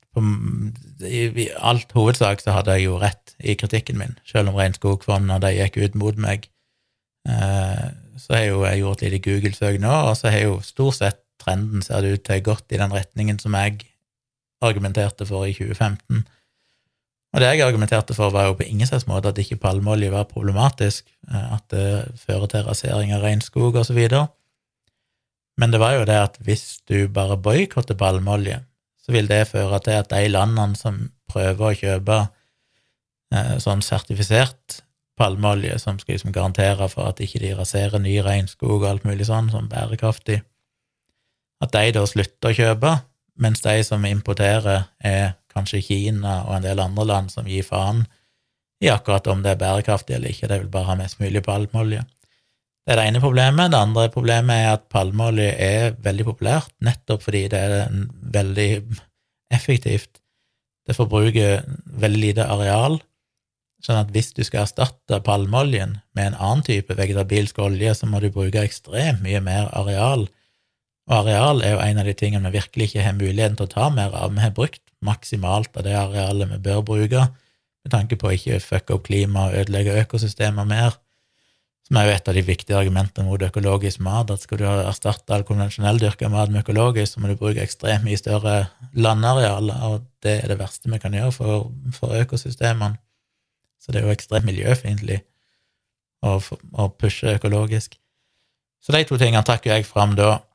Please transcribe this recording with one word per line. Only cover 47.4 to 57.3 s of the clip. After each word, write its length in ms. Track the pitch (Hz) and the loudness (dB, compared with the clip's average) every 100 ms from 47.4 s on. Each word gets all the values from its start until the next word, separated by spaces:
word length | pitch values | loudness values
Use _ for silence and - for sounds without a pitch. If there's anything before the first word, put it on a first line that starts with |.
| 98 | -6
gir 160 | 95 | -4
faen 400 | 95 92 95 113 113 _ _ _ _ _ _ _ | -2 -2 0 0 0 _ _ _ _ _ _ _
i 60 | 185 | 2
akkurat 340 | 104 - 98 - | 2 2 0 0
om 80 | 95 | 0
det 100 | 98 | 0
er 60 | 95 | 0
bærekraftig 560 | 92 98 104 101 - 64 | 0 0 0 -2 -2 -6
eller 160 | 123 | -6
ikke, 180 | 107 110 | -6 -4
de 100 | 101 | -4
vil 120 | 95 | -4
bare 180 | 95 92 | -4 -2
ha 80 | 92 | -2
mest 220 | 95 - | -4 -6
mulig 200 | 101 101 | -4 -2
palmeolje. 580 | 98 101 104 113 110 107 123 _ _ _ _ _ _ _ - | -2 -2 -2 -2 -2 -2 -8 _ _ _ _ _ _ _ 0
Det 80 | |
er 60 | 113 | 2
det 60 | 107 | 2
ene 140 | 117 | 2
problemet. 500 | 139 127 131 147 180 | 4 4 4 4 4
Det 80 | 143 | 4
andre 280 | 104 110 113 | 4 4 2
problemet 500 | 123 123 117 123 117 | 2 0 2 4 4
er 140 | 110 107 | 4 2
at 100 | - | 0
palmeolje 560 | 107 95 101 113 110 104 - | -2 0 0 0 2 0 2
er 400 | 95 107 117 117 | 0 2 0 -2
veldig 220 | 104 98 113 | -2 -2 -2
populært, 420 | 107 101 147 - _ | -2 0 0 -2 _
nettopp 400 | 113 120 - 104 | -2 -2 -4 -4
fordi 220 | - | -2